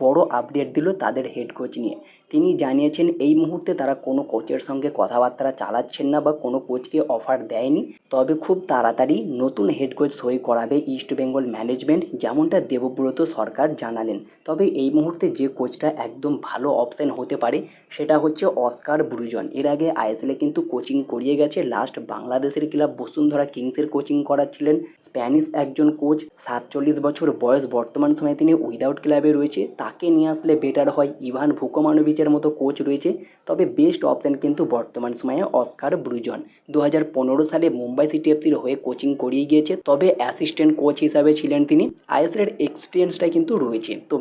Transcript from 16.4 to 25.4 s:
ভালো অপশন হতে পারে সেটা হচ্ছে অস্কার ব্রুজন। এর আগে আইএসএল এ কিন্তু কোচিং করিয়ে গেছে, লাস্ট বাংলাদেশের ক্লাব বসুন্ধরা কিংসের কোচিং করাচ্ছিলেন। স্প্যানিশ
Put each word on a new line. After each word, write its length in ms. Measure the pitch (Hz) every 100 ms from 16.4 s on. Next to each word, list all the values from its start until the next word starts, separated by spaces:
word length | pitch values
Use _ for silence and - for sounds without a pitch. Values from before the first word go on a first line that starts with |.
| -
ভালো 200 | - 143 131
অপশন 260 | 120 - 143 127
হতে 180 | 123 139
পারে 160 | 120 156 - - -
সেটা 220 | - 151 151
হচ্ছে 220 | 156 156 190 127 123
অস্কার 320 | - 147 156 151
ব্রুজন। 340 | 120 117 113 - 131
এর 80 | 143
আগে 120 | 147 160 120
আইএসএল 280 | 110 110 135
এ 20 | 135
কিন্তু 180 | 147 165 -
কোচিং 240 | 123 123 139 135
করিয়ে 260 | 120 131 147
গেছে, 180 | 147 - 123
লাস্ট 240 | 107 131 127 110
বাংলাদেশের 520 | 110 123 127 139 151 151
ক্লাব 200 | 147 147 -
বসুন্ধরা 440 | 117 156 147 147 143
কিংসের 320 | 123 127 151 151
কোচিং 220 | 143 139 147 143
করাচ্ছিলেন। 460 | 143 143 - 147 165 - _ _
স্প্যানিশ 380 | 127 120 151